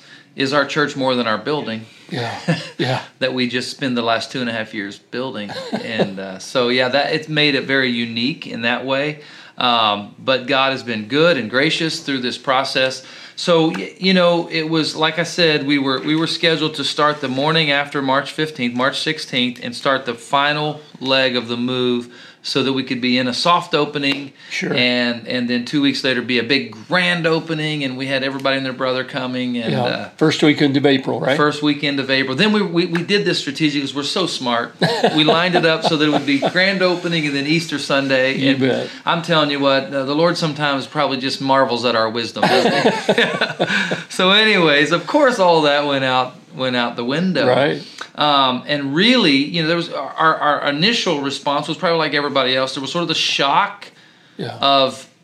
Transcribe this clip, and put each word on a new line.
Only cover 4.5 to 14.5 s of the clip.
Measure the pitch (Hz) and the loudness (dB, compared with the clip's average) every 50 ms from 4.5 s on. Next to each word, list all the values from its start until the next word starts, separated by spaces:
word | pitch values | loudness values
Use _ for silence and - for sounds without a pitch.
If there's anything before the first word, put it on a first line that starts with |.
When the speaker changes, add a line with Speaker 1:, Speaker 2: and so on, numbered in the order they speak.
Speaker 1:
a | |
half | 113 113 110 110 - | -4 -6 -6 -6 -8
years | 107 98 98 101 - | -8 -8 -8 -10 -14
building. | _ _ - 120 131 131 107 107 104 101 - - - 480 | _ _ -8 -8 -6 -6 -8 -10 -10 -10 -10 -12 -10 -8
And, | - - - 117 113 107 101 101 95 95 | -8 -8 -6 -4 -2 -2 -2 -2 -4 -8
uh, | 95 95 92 92 | -10 -12 -12 -14
so, | - - - 135 120 120 | -10 -4 -2 0 2 2
yeah, | 123 127 127 123 | 2 2 2 2
that, | 127 143 143 147 | 2 0 0 0
it's | 156 156 156 156 | -2 -4 -4 -2
made | 156 151 151 147 135 | 0 2 2 2 2
it | 127 - | 0 0
very | 135 135 135 131 127 | 0 0 2 2 0
unique | 120 117 117 117 117 117 120 139 - - - - | 0 -2 -4 -4 -4 -2 -2 -2 -4 -6 -10 -10
in | 120 117 | -8 -4
that | 117 120 123 117 123 | -2 -2 -2 -2 -2
way. | 135 135 135 143 151 151 151 - - - - - - - - | -2 -2 -2 -2 -4 -6 -10 -14 -20 -20 -20 -20 -14 -6 -2
Um, | 131 123 120 117 110 107 104 104 104 - - - | 0 2 2 4 2 2 0 -2 -6 -10 -16 -6
but | 113 127 131 123 120 135 | -2 -2 -2 0 0 0
God | 139 131 135 135 | 0 2 2 0
has | 135 120 | 0 -4
been | 110 120 113 107 104 | -4 -6 -6 -6 -4
good | 104 131 147 165 175 165 | -2 0 2 4 4 2
and | 131 110 104 | 2 -2 -2
gracious | 117 131 143 160 160 - 170 160 - - | 0 0 2 2 0 -2 -2 -4 -4 -6
through | - 143 135 131 | -4 -4 -4 -2
this | 123 120 117 - | -2 -4 -6 -4
process. | - 143 127 131 139 - - 135 131 131 131 - - - - - - - - | -2 0 0 0 0 0 0 0 0 0 -2 -6 -12 -16 -20 -20 -20 -16 -12
So, | - - 180 170 165 160 165 | -4 0 2 4 4 4 2
y-, | 180 190 190 - - - | 0 -2 -6 -10 -6 -2
you | 180 190 185 | 2 2 4
know, | 185 175 175 175 170 170 | 6 4 4 4 2 0
it | 170 | -2